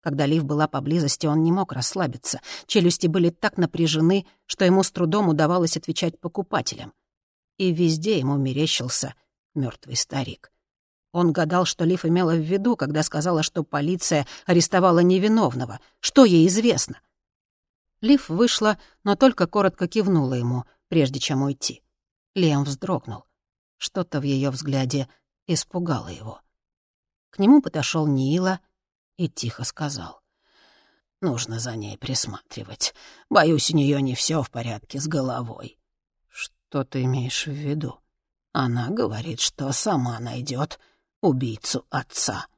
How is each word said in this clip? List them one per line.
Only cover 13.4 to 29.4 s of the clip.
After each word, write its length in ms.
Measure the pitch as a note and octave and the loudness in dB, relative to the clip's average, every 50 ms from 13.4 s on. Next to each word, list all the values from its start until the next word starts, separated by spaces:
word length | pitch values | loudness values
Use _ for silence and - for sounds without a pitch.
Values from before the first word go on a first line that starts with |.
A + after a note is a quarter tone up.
| D#3 | -2
что 200 | - _ F3 D3+ | -2 _ -6 -6
полиция 600 | _ - D3 C#3+ D3+ F#3 F3 - - E3+ D3 C3+ - - - _ | _ -4 -4 -2 -2 -2 -2 -2 0 0 0 -2 -4 -12 -14 _
арестовала 560 | - F3 E3+ D#3+ - - F#3 F3+ F#3 E3+ E3+ F3 | 2 4 4 4 4 2 4 4 6 6 6 6
невиновного. 760 | F3+ F#3 F#3 F#3 G#3+ A3 A3+ G#3 C#3+ B2 B2 B2+ A#2+ G2+ - _ _ _ _ | 6 4 4 4 4 4 4 2 2 0 -4 -8 -8 -10 -18 _ _ _ _
Что 260 | - - - C#4 C4 | -8 2 8 8 8
ей 220 | G#3+ F3 E3 D#3+ | 10 10 8 8
известно? 540 | F#3+ F3+ G#3+ A3 A3+ - - - - - - _ _ _ _ _ _ _ _ _ _ _ _ _ _ _ _ _ _ _ _ | 6 6 4 2 2 2 2 -2 -4 -6 -14 _ _ _ _ _ _ _ _ _ _ _ _ _ _ _ _ _ _ _ _
Лив 280 | - A3 C#4+ C4+ - - | 4 4 4 4 4 -2
вышла, 500 | D#3+ F3 A#3 A#3+ - - A3 G#3+ G#3 - - _ _ _ _ | 0 2 2 2 2 2 2 0 0 0 -6 _ _ _ _
но 120 | G3+ G3+ | -2 2
только 300 | - C4 C4+ - - F3 | 6 4 4 6 4 -2
коротко 400 | E3 - G#3 G3 F#3+ - _ F3+ | 0 2 2 2 2 2 _ -6
кивнула 460 | E3+ - A3 G3 F#3+ F#3+ D#3+ C#3 - C3 | -2 0 0 2 4 2 2 2 2 -2
ему, 320 | B2 A#2+ A#2+ B2 B2+ A#2+ _ _ _ _ | -2 -2 -2 -2 -4 -6 _ _ _ _
прежде 320 | _ - E3 C#3+ C3 C3+ C#3 | _ 2 2 2 2 0 -4
чем 240 | - - D3+ C3 C#3 | -4 -2 -2 0 0
уйти. 400 | C#3 C#3 _ - - - - _ _ _ _ _ _ _ _ _ _ _ | -2 -4 _ -6 -6 -6 -8 _ _ _ _ _ _ _ _ _ _ _
Лиам 300 | G3 F3+ D#3+ D3 C#3+ C#3+ | 2 2 2 4 2 0
вздрогнул. 640 | C#3+ C#3 - - F#3+ F#3 - _ - G#2+ - _ _ _ _ _ _ _ _ _ _ _ | -2 -4 -8 -4 -4 -4 -4 _ -8 -14 -14 _ _ _ _ _ _ _ _ _ _ _
Что-то 420 | _ - - _ - - _ - D3 | _ -12 -8 _ -6 -6 _ -4 -4
в 40 | C3+ | -2
её 280 | C#3 C#3 C3+ C3+ C#3 | -2 -2 0 0 -2
взгляде 560 | C3+ C3 D3+ C#3+ C3+ C3+ C3+ B2 - C#3+ C3 - _ _ _ _ _ _ _ | -4 -4 -6 -4 -2 -2 -2 -2 -2 -4 -4 -6 _ _ _ _ _ _ _
испугало 600 | - E3+ D3+ - _ - F3+ F3 E3+ D3 - - | -4 -2 -2 -2 _ -6 -6 -4 -4 -4 -4 -6
его. 340 | E2 - - G#2+ A2 - - _ _ _ _ _ _ _ _ _ _ _ _ _ _ _ _ _ _ | -10 -14 -14 -16 -16 -18 -18 _ _ _ _ _ _ _ _ _ _ _ _ _ _ _ _ _ _
К 100 | _ - | _ 0
нему 220 | G3 G#3+ C#4 D4+ | 6 6 6 6
подошёл 460 | C4+ - - D#3 - - - E3 D#3 | 6 2 -6 -4 -4 -2 -2 0 0
Нила 520 | D3+ C#3 C3+ C3 C3+ D3+ F3+ F#3 F#3 F#3+ F3+ _ _ _ _ _ _ _ _ _ _ _ | 2 0 0 0 0 0 0 0 -2 -2 -4 _ _ _ _ _ _ _ _ _ _ _
и 120 | - F3+ D3 | -6 -6 -6
тихо 340 | _ - | _ -6